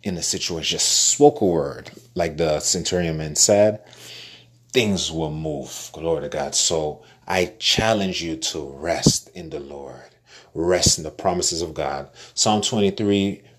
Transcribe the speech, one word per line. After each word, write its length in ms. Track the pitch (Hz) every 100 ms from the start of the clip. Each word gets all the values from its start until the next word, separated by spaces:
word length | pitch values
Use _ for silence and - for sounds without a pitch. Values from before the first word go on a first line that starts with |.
in 100 | -
the 80 | 87
situation, 560 | 78 92 - 85 76 85
just 320 | - - -
spoke 300 | - 147 147
a 60 | 101
word, 440 | 82 71 67 - - -
like 220 | - 82 76
the 240 | 82 76
centurion 580 | - 90 82 90 85 80
man 160 | 78
said, 500 | 76 - 104 107 107 - - - - - - - _ _
things 400 | 131 107 95 87
will 220 | 80 78
move. 580 | 78 78 71 67 - -
Glory 300 | - 82 80
to 60 | 71
God. 260 | 78 69
So 480 | - - 82 76 73 - - -
I 280 | 92 87 -
challenge 640 | - - 110 110 95 87
you 140 | 85 78
to 340 | - 80 69 69
rest 540 | 80 80 - - -
in 140 | 185 165
the 120 | 76
Lord. 500 | 71 69 67 62 - _ _ - -
Rest 460 | 76 85 87 - -
in 60 |
the 60 | 78
promises 520 | - 95 90 85 82
of 100 | 85
God. 380 | 76 71 69 71 - -
Psalm 260 | - - 107
twenty-three, 800 | 101 113 98 95 104 101 98 - -